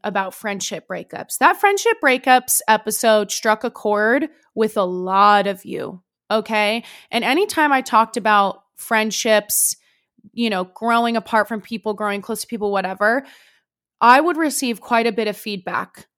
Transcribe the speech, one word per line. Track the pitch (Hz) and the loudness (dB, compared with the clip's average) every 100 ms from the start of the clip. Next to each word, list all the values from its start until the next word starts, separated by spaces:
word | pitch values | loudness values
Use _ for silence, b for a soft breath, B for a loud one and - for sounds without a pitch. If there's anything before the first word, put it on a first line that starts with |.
about | 208 196 190 | -6 -4 -6
friendship | - 220 196 - 170 - | -8 -10 -8 -8 -10 -10
breakups, | 180 170 - - - | -12 -10 -14 -10 0
that | 285 392 | 2 4
friendship | 403 403 453 440 | 0 2 0 0
breakups | 285 254 262 254 254 - - | 2 0 4 2 4 -2 2
episode | 214 214 214 233 214 208 | 0 0 -2 2 2 0
struck | - 226 214 | -4 0 0
a | 240 | -2
chord | - 214 208 214 269 302 b b - | -6 -4 0 2 2 0 b b -4
with | 214 214 | -2 0
a | 180 | -4
lot | 180 185 190 208 208 196 | -4 -2 4 6 6 2
of | 190 - | -4 -8
you, | - - 185 _ _ - | -10 -10 -12 _ _ -4
okay? | 220 214 220 208 226 B B B | -4 -2 -2 0 -2 B B B
And | 233 | -4
anytime | 233 294 415 - 302 | -2 0 -2 0 0
I | 269 | 0
talked | 262 220 220 240 | 2 0 2 0
about | 214 208 196 - _ - | 2 2 2 -4 _ -16
friendships, | - 226 220 196 233 214 208 - - - _ _ _ _ 208 | -2 0 0 -2 2 2 2 -2 -2 -4 _ _ _ _ -16
you | - 233 | -4 -2
know, | 190 | -2
growing | 180 - 226 233 233 226 | -6 -6 0 2 2 -2
apart | 220 220 208 | 0 0 0
from | 220 | -4
people, | - 226 220 | -8 -10 -6
growing | 202 208 202 | -4 -4 -6
close | 190 220 | -6 -8
to | - | -8
people, | 226 208 | -6 -2
whatever, | 196 185 190 208 247 269 B B B B _ _ - | -2 -4 0 2 0 -4 B B B B _ _ 0
I | 233 262 | 6 6
would | 320 311 | 6 0
receive | 311 - 254 214 | -2 -2 -4 -6
quite | - 233 233 | -2 0 0
a | |
bit | 226 214 | -2 -4
of | 202 | -6
feedback | 220 202 - 175 185 - - | -8 -10 -6 -6 -6 -14 -20